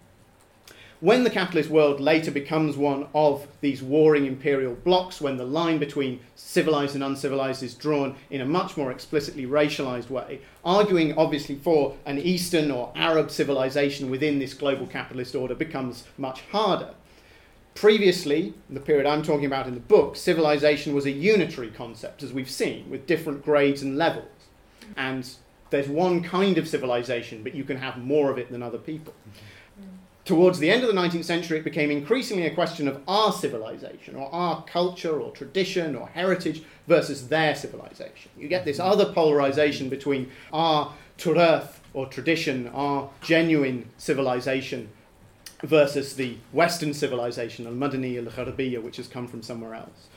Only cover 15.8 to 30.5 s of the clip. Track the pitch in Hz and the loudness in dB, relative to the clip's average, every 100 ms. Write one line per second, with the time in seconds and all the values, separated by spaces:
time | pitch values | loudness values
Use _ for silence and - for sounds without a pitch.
15.8 | 131 117 - - 135 - - 202 208 175 | -6 -8 -16 -10 -8 -8 -4 0 2 0
16.8 | - - _ - - - _ _ _ - | -4 -16 _ -20 -20 -20 _ _ _ 2
17.8 | 214 220 196 175 147 147 196 - - 135 | 6 6 6 4 2 0 0 -6 -14 -8
18.8 | - 147 139 151 151 147 139 135 131 123 | 2 2 4 2 2 0 0 -2 -4 -8
19.8 | - 208 - - - 165 156 147 147 147 | 6 6 6 0 0 4 4 4 4 2
20.8 | 151 143 139 139 180 214 156 - 117 104 | 0 0 0 0 4 4 2 -4 -12 -12
21.8 | 120 113 - - 135 131 127 - 196 113 | -14 -12 -16 -12 -10 -8 -6 -4 -4 -4
22.8 | 139 - - 160 156 143 151 147 143 139 | -10 -8 -2 -2 -2 -6 2 4 4 2
23.8 | 139 135 165 - - - _ _ _ - | -2 0 0 -2 -10 -20 _ _ _ -20
24.8 | 110 107 131 131 123 - _ _ - 143 | -14 -8 -6 -6 -10 -16 _ _ -2 -2
25.8 | 139 147 180 175 170 180 196 165 - 147 | 0 0 2 2 0 2 2 2 0 -2
26.8 | 127 123 120 120 113 113 113 131 135 131 | -2 -2 -2 -6 -6 -12 -10 -8 -8 -6
27.8 | 131 123 123 151 139 123 117 123 120 113 | -8 -8 0 2 2 0 -6 -8 -8 -10
28.8 | 127 156 156 - - 101 104 - - - | -10 -12 -14 -20 -20 -20 -20 -20 -20 -20
29.8 | 196 - - _ - 165 180 | -20 -20 -20 _ 0 6 6